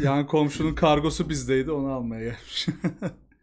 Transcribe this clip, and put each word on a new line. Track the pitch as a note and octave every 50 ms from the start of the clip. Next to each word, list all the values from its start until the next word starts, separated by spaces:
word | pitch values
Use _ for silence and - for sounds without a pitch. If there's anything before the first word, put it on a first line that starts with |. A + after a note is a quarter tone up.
| C#3+
Yan | C#3 C#3 C#3+ C#3+
komşunun | C#3+ - D#3 D3 D3 - - D#3 D#3+ D3+
kargosu | - F3+ D#3 D3 D3 D3 D#3 C#3 - E3+ D3+
bizdeydi, | D#3 C#3 B2 B2 C3 C3 C3+ D#3
onu | D#3 C#3 C3+ C3+
almaya | C3+ B2+ A#2+ A2+ A2+ A2+ A2+
gelmiş. | A#2 A#2 - - - - - - E3 -
<laughs> | - - E3+ - - G3+ E3 - - _ _ _ _